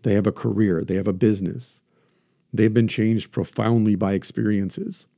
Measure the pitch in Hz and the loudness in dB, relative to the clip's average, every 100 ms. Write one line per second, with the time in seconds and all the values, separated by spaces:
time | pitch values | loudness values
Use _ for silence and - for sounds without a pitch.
0 | - 101 104 - 113 101 107 85 - 95 | 2 2 2 -2 -4 0 0 0 -2 -2
1 | 98 92 107 101 92 87 - - _ _ | -2 0 2 2 -4 -8 -14 -20 _ _
2 | _ _ _ _ _ - 110 113 113 - | _ _ _ _ _ 2 4 4 0 0
3 | 110 113 - - 87 - 110 117 107 98 | 0 0 -2 -6 -6 -2 2 2 4 2
4 | 98 98 - - 110 104 98 - 214 185 | 0 -2 -4 -4 0 0 -2 -6 -10 -12
5 | _ | _